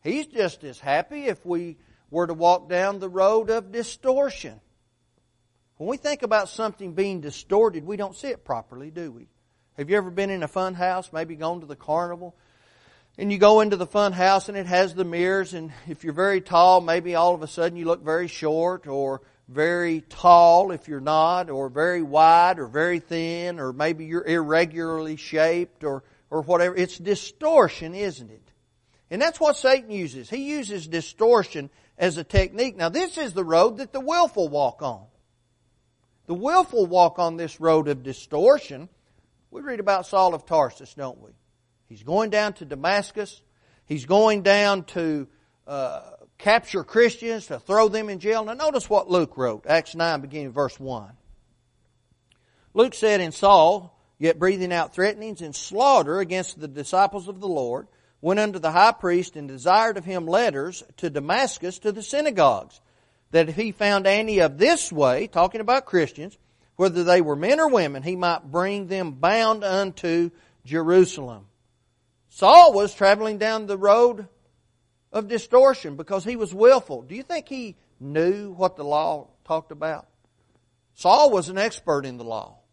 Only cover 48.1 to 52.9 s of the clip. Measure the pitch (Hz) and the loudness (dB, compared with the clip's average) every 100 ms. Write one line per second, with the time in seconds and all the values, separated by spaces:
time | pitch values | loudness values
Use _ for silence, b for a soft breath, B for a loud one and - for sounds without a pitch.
48.1 | 190 196 220 214 247 302 277 - 208 - | -6 -4 -4 -4 -4 -2 -2 0 -2 2
49.1 | 180 147 - 123 107 - 160 - 165 165 | -2 -2 -4 -6 -6 -2 -2 -2 -6 -4
50.1 | 151 139 151 135 123 135 - 131 120 101 | -4 -8 -12 -10 -6 -6 -6 -12 -12 -14
51.1 | 120 _ _ _ _ _ _ _ _ _ | _ _ _ _ _ _ _ _ _ _
52.1 | _ _ _ _ _ _ 202 254 | _ _ _ _ _ _ 2 2